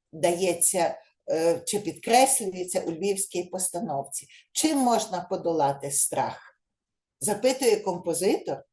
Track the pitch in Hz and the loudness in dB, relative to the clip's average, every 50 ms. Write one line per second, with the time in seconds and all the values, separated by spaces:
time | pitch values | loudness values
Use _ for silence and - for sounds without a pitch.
0 | _ _ - 160 160 175 175 170 190 180 170 170 - - - 180 - - - - | _ _ -4 0 0 0 2 2 0 0 2 2 0 2 2 2 0 0 -2 -6
1 | - _ _ _ _ - 147 160 165 170 170 - - - - 202 - 170 143 - | -14 _ _ _ _ -4 -2 2 2 2 2 0 -2 -4 -4 -4 -4 -6 -8 -6
2 | - - 226 254 269 262 - - 220 190 180 185 180 175 - 185 - 170 165 156 | 0 4 6 6 6 6 4 2 0 -4 -4 -6 -6 -4 -4 -4 -4 -4 -4 -2
3 | 185 202 196 190 - - - 180 175 180 - 185 - - - 247 233 165 143 139 | -2 -2 -2 -2 -4 -4 -4 -6 -6 -6 -6 -4 -4 -4 -4 -6 -6 -4 -4 -6
4 | 139 - - - - - - - _ _ - - - 311 311 277 254 240 226 - | -6 -6 -10 -12 -12 -14 -20 -20 _ _ -2 0 0 2 2 2 4 4 4 2
5 | - - - - - - 190 175 - 170 165 156 143 139 139 139 - 139 139 - | 0 -2 -6 -8 -4 -4 -6 -2 0 0 2 2 2 2 0 -2 -4 -2 0 0
6 | - - 147 135 127 117 110 - - - _ _ _ _ _ _ _ _ _ _ | 2 2 0 -2 -2 -2 -6 -10 -16 -20 _ _ _ _ _ _ _ _ _ _
7 | _ _ _ _ 135 147 170 208 247 262 262 262 269 233 214 - - 196 175 170 | _ _ _ _ -2 -2 -2 2 2 0 2 2 2 2 2 2 2 -2 -4 -2
8 | - 170 160 165 185 202 302 - - - - - - _ | -4 -4 -2 0 2 2 0 0 -2 -6 -8 -8 -10 _